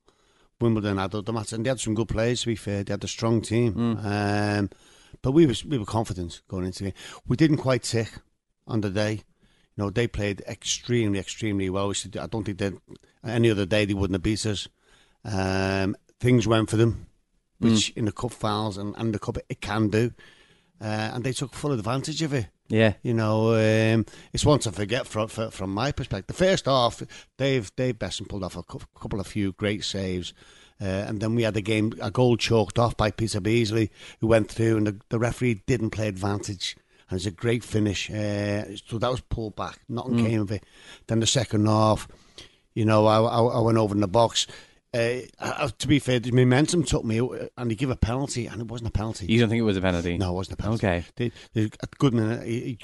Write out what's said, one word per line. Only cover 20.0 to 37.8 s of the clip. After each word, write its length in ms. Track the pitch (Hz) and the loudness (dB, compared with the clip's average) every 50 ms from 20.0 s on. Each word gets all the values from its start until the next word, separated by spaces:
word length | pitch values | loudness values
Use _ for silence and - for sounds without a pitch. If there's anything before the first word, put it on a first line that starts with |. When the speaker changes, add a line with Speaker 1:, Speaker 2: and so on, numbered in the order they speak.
| 120 120 - - - - - - _ _ _ _ _ _ _ _ | 2 0 -2 -8 -18 -20 -20 -20 _ _ _ _ _ _ _ _
Speaker 1:
Uh, 320 | 113 107 107 107 110 110 - | -6 -6 -4 -4 -4 -6 -6
and 100 | 127 117 | -4 -4
they 100 | 135 120 | -4 -4
took 200 | - 147 123 - | -4 -6 -8 -8
full 180 | - - 147 | -6 -4 -2
advantage 500 | 139 113 92 110 123 135 135 156 151 147 | -2 -2 -2 -2 -2 -2 -4 -6 -4 -4
of 120 | 160 147 143 | -2 -2 -2
it. 140 | 131 104 - _ _ _ - | -2 -4 -4 _ _ _ 0
Speaker 2:
Yeah. 240 | 110 110 113 107 95 - | 2 4 4 4 4 0
Speaker 1:
You 120 | - 127 117 | -2 0 0
know, 400 | 113 110 107 110 110 110 113 113 | 2 2 2 2 2 4 4 4
um, 500 | 110 110 110 110 110 113 110 113 110 101 - - - - - - | 4 4 4 4 4 4 4 4 4 2 0 -6 -16 -14 -8 -4
it's 120 | - - | 0 4
one 140 | 147 147 123 | 4 4 4
to 120 | - 113 | 2 -2
forget 360 | 85 95 104 95 113 131 120 | -4 -4 -4 -2 -2 -4 -4
from, 200 | - - 107 110 107 | -4 -4 -4 -4 -4
from, 220 | - 110 113 110 | -4 -6 -6 -6
from 220 | - - 95 95 98 | -8 -8 -6 -4 -4
my 180 | 104 123 143 | -2 -2 -4
perspective. 360 | 147 - 131 - 110 95 - | -4 -6 -6 -6 -8 -8 -8
The 180 | - - - 190 | -8 -2 0 2
first 200 | 185 190 - - | 2 2 2 0
half, 360 | 131 135 131 120 117 - - 131 - - - - _ _ | 0 2 2 2 2 0 -4 -10 -16 -16 -20 -20 _ _
Dave, 380 | - 127 139 135 127 101 - - | -2 0 0 0 0 -2 -4 -4
Dave 220 | - 127 127 117 | -4 -2 -2 -2
Besson 300 | 110 104 92 - - 101 | -4 -6 -8 -8 -8 -10
pulled 160 | - 101 101 95 | -10 -8 -8 -6
off 140 | 87 85 | -8 -8
a 60 | 87 85 | -10 -12
cou-, 180 | - - - - - _ _ | -12 -14 -16 -16 -18 _ _
couple 200 | - 113 117 98 | -10 -8 -8 -8
of 60 | 92 | -8
few 260 | - - 107 98 98 92 | -6 -4 -2 -2 -2 -2
great 300 | - 104 101 107 98 - | -2 -2 -2 -2 -2 -6
saves. 500 | - - 98 98 92 90 90 85 - - _ - - - - - - _ - | -6 -4 -4 -4 -2 -4 -4 -6 -8 -12 _ -20 -20 -20 -20 -20 -20 _ -8
Uh, 40 | 101 | -4
and 340 | 95 95 95 107 - 110 101 | -4 -2 -2 -4 -4 -4 -4
then 140 | 107 110 113 | -2 0 0
we 80 | 120 113 | 2 2
had 140 | 107 95 | 2 0
a 40 | 110 | -2
game, 320 | 95 104 110 107 107 113 - - | 0 0 2 2 2 0 -2 -4
a 100 | 117 107 | -8 -2
goal 260 | - 123 127 123 120 | 2 4 4 4 4
chalked 400 | 107 - - 117 113 104 - - | 4 2 4 4 4 4 4 2
off 180 | 113 120 113 - | 2 2 2 2
by 140 | - 107 107 | 2 0 0
Peter 300 | - - 113 101 - 104 | 0 0 -2 -2 -2 -2
Beasley, 500 | 90 107 113 120 117 101 110 113 110 - - - - - - - | 0 2 2 2 2 2 2 0 0 0 -2 -10 -20 -20 -6 -2
who 80 | - | 2
went 240 | 110 117 110 104 - | 4 6 4 4 2
through, 260 | - - 113 113 113 | 0 0 2 2 4
and 80 | 107 107 | 2 2
the, 120 | 104 101 101 - _ | 0 -2 -4 -6 _
the 80 | - | -2
referee 460 | 110 120 117 110 - 127 123 113 95 - | 0 0 -2 -2 0 0 0 0 0 0
didn't 240 | - 131 117 110 107 | 0 0 0 0 -2
play 160 | - 98 110 | -2 -2 -2
advantage. 680 | 107 95 92 98 101 101 101 - - 104 92 - - - - _ _ _ _ _ - | -2 -2 -2 -2 -2 -2 -2 -4 -8 -8 -6 -8 -8 -8 -12 _ _ _ _ _ -6
And 80 | 90 | -4
it's 80 | 92 85 | -4 -4
a 60 | 104 | -4
great 320 | 85 - - 117 120 120 - | -6 -2 -2 0 0 0 -2
finish. 480 | - - 110 | -2 0 0